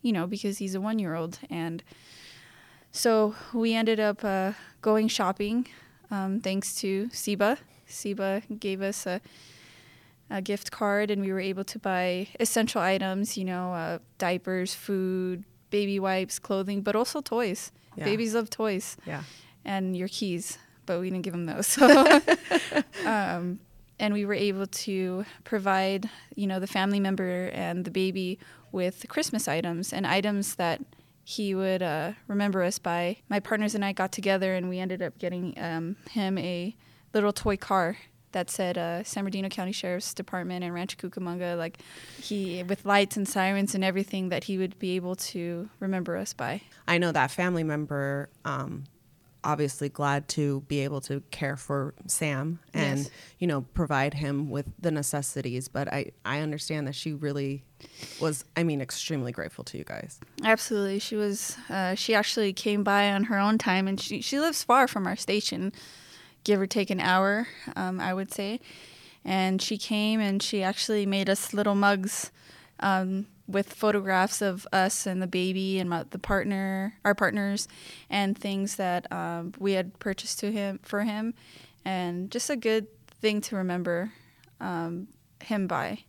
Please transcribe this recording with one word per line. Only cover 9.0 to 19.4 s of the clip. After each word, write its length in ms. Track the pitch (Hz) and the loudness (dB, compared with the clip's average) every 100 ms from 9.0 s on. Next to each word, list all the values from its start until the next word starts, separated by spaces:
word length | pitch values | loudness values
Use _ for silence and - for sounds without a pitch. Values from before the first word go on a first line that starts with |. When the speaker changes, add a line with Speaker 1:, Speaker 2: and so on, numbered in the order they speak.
| - | -4
Speaker 1:
a, 140 | 180 - - - - - - - - - _ _ | -6 -8 -20 -20 -20 -20 -20 -20 -20 -20 _ _
a 100 | 202 | -6
gift 280 | 190 202 - | -2 -4 -4
card, 400 | - 208 202 208 | -2 2 2 2
and 100 | 202 | 0
we 100 | 196 | 0
were 80 | 190 | 0
able 240 | 190 185 | -2 -4
to 140 | 190 220 | -4 -4
buy 500 | 202 185 180 180 196 - | -2 0 2 0 -4 -2
essential 400 | 226 - 226 226 | 0 2 2 2
items, 560 | 180 190 190 190 208 - | 2 2 2 -2 -2 -2
you 80 | |
know, 280 | 185 180 180 | -2 -2 -2
uh, 240 | 175 165 165 - _ | -2 -4 -6 -8 _
diapers, 560 | 180 180 185 185 185 | 0 0 0 -2 -2
food, 680 | - - 196 185 185 185 180 202 _ _ | -4 -4 -2 0 -2 -2 -4 -10 _ _
baby 280 | 208 202 196 | 0 2 0
wipes, 380 | 190 190 190 - | 0 0 -2 -6
clothing, 420 | - 196 190 202 | -2 -2 0 -2
but 140 | 202 208 | 0 2
also 240 | 247 302 | 2 -2
toys. 520 | 285 233 233 190 - - - - | -2 0 0 -2 -8 -16 -18 -4
Speaker 2:
Yeah. 80 | |
Speaker 1:
Babies 300 | 160 214 226 | 0 0 0
love 160 | 220 220 | 0 -2
toys. 460 | - 220 196 - - - | -2 0 0 -4 -12 -8
Speaker 2:
Yeah. 160 | 147 147 - | -8 -10 -16